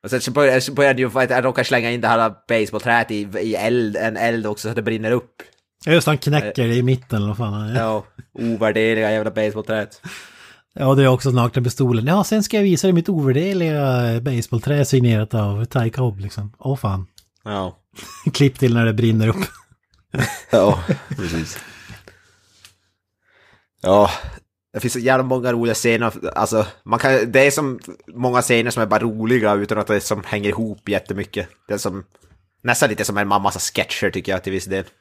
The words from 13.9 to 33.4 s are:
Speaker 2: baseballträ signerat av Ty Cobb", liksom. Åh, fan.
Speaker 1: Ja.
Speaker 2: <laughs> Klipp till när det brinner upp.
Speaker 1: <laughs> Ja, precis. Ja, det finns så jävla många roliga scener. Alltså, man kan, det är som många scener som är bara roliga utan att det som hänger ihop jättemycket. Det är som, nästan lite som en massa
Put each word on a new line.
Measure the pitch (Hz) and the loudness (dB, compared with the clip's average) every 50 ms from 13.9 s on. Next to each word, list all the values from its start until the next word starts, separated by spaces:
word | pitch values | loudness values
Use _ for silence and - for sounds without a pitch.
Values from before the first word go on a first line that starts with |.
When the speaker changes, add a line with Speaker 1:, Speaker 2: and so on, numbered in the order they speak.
| 127 123 123 117 113 117 | 0 0 0 0 -2 -2
Speaker 2:
baseballträ | 120 143 127 120 117 - - 113 - 139 147 147 139 | -2 -2 -2 -2 -2 -2 -4 -4 -2 0 0 0 2
signerat | - - 131 123 120 113 107 110 107 - | 2 2 2 4 4 4 2 0 -2 -2
av | 110 104 101 101 104 117 | -2 0 0 -2 -2 -4
Ty | 117 - 131 117 117 | -2 -2 -2 -2 -2
Cobb", | 113 - 127 117 101 98 | -2 -2 -2 -2 -2 -6
liksom. | 101 98 - - 104 104 _ _ | -10 -10 -8 -10 -10 -10 _ _
Åh, | - 131 135 | -4 -4 -4
fan. | 127 - 104 95 95 92 _ _ - _ _ _ _ _ | -2 -2 -4 -4 -4 -6 _ _ -20 _ _ _ _ _
Speaker 1:
Ja. | 107 104 98 95 90 - _ _ _ _ - - | -8 -6 -4 -6 -6 -8 _ _ _ _ -20 -20
Speaker 2:
<laughs> | - - - - - - | -20 -20 -6 -6 -4 0
Klipp | - 143 135 127 - | 2 2 2 2 2
till | 135 123 117 | 0 2 4
när | 117 117 | 2 2
det | 113 110 | 2 2
brinner | 107 117 113 110 110 110 | 2 2 2 4 2 2
upp. | 113 - 190 190 - - - _ _ _ _ _ _ _ _ _ _ | 0 0 -2 -6 -8 -10 -20 _ _ _ _ _ _ _ _ _ _
Speaker 1:
<laughs> | - 139 120 - - - - - | -4 -4 -4 -4 -6 -12 -6 2
Ja, | - 110 92 104 98 90 87 - 156 - - - 139 | 4 4 6 6 4 2 0 -4 -4 -4 -4 -12 -8
precis. | - 95 85 82 82 80 80 - - - - - - - - - - _ - _ _ _ _ _ _ _ _ _ _ - - _ _ _ _ _ _ _ _ _ _ _ _ _ _ _ _ _ _ _ _ _ _ | -6 -6 -4 -4 -4 -6 -6 -10 -16 -16 -18 -20 -20 -20 -20 -20 -20 _ -20 _ _ _ _ _ _ _ _ _ _ -20 -20 _ _ _ _ _ _ _ _ _ _ _ _ _ _ _ _ _ _ _ _ _ _
Ja, | - 92 98 104 104 98 - - - - - - _ _ _ _ _ _ - | 0 4 6 6 6 6 2 -4 -10 -14 -16 -16 _ _ _ _ _ _ -12
det | 110 | -6
finns | - 120 113 | -6 -4 -4
så | 123 | 0
jävla | 117 131 131 131 131 | 2 2 2 2 2
många | 127 131 127 123 127 120 | 0 -2 -2 0 -2 0
roliga | 117 117 117 110 | 0 0 0 -2
scener. | - - 120 117 113 120 110 - - - - - | 0 2 2 2 2 0 -2 -4 -4 -8 -6 -2
Alltså, | - 107 - 113 110 101 - - _ _ | -2 -2 2 2 0 0 -2 -6 _ _
man | - 113 117 | -4 -4 0
kan, | - 135 135 127 110 120 | 2 2 2 2 2 2
det | 107 131 139 | 4 4 4
är | 143 | 4
som | 135 - 151 135 127 - - - - _ _ - 82 | 4 0 -4 -4 -6 -8 -14 -18 -20 _ _ -20 -8
många | 123 127 127 123 123 | -4 -2 0 0 0
scener | 120 - 123 117 113 120 | 2 2 2 2 2 0
som | - - 110 | -2 -2 0
är | |
bara | 101 107 107 | 2 2 0
roliga | 117 117 107 110 110 113 127 123 107 104 104 | 0 0 -4 -2 0 2 2 2 4 2 2
utan | 101 101 101 110 | 2 0 -2 -2
att | 107 101 | -4 0
det | - 107 101 | 0 0 -2
som | - - 107 104 95 | 0 -2 -6 -6 -4
hänger | - - 104 101 104 | -6 -6 -2 -2 -2
ihop | 92 - 113 110 101 - _ 101 | -2 -2 -6 -6 -8 -10 _ -4
jättemycket. | 101 92 - - 101 98 92 - - 104 92 - _ _ _ | -4 -4 -4 -6 -8 -8 -8 -8 -8 -10 -10 -10 _ _ _
Det | - 104 | -8 -6
är | |
som, | 101 - 101 92 98 92 _ _ _ _ _ _ _ _ _ _ _ - | -4 -4 -6 -6 -8 -14 _ _ _ _ _ _ _ _ _ _ _ -2
nästan | 120 120 - 151 120 | -2 2 2 2 0
lite | 104 - - | 0 -2 -4
som | - 101 | -2 -2
en | 104 104 | -2 0
massa | 101 101 101 | 0 0 2